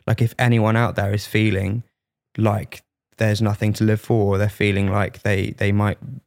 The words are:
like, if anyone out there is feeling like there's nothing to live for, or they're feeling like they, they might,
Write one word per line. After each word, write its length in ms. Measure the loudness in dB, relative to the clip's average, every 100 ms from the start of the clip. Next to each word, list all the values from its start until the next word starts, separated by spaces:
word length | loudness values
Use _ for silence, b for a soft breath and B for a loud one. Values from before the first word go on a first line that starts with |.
| -2
like, 160 | 0
if 140 | 0 0
anyone 380 | 2 4 4 2
out 200 | 0 -2
there 180 | -2
is 120 | -2 -2
feeling 580 | 0 0 0 -2 -4 -8 _ _ _ _ -2
like 460 | 0 0 -6 -16 _ _ _ -2
there's 240 | 0 2
nothing 320 | 0 0 -2
to 100 | 0
live 160 | 0 0
for, 360 | 0 0 2 0
or 20 |
they're 100 | -2
feeling 440 | 0 0 0 0
like 320 | 0 -2 -4
they, 280 | -2 -2 -2
they 200 | -2 0
might, 260 | 2 0 -2 -8 -16